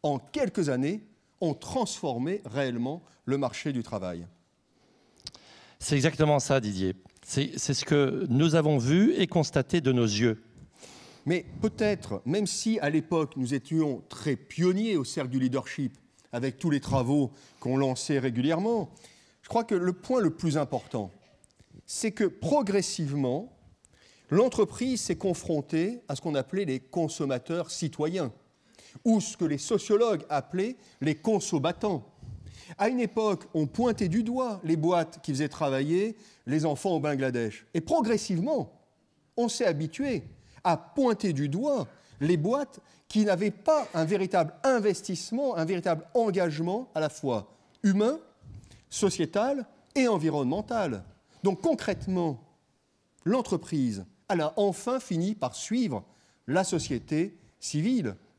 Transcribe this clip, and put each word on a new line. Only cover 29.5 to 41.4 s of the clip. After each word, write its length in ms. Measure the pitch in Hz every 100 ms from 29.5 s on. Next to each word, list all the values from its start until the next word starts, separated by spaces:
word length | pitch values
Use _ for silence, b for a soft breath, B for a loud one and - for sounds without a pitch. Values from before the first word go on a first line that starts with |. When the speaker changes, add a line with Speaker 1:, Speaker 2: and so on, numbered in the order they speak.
| 143
Speaker 1:
sociologues 680 | - 220 - 208 233 190 -
appelaient 480 | 147 - 180 208 254 b b
les 160 | 147 151
consobattants. 960 | 220 208 - 170 160 175 214 160 - _ - - B B B 165
À 100 | 214
une 120 | 254
époque, 440 | 226 220 214 185 -
on 140 | 165 147
pointait 420 | - 240 220 185
du 140 | 196
doigt 380 | 226 247 254 196
les 140 | 160 160
boîtes 440 | 160 180 160 -
qui 120 | -
faisaient 160 | 135 147
travailler 680 | - 151 135 143 175 214 214 b b -
les 180 | 151
enfants 280 | 156 139 196
au 80 | 160
Bangladesh. 640 | 151 143 131 123 113 - _
Et 60 | 170
progressivement, 1000 | 165 320 226 220 - 175 226 285 131 - _ _ _ _ _ -
on 120 | 240
s'est 180 | - 220
habitué 560 | 147 156 - 277 202 - b b b
à 140 | 185 165
pointer 560 | - - 254 226 202
du 160 | 143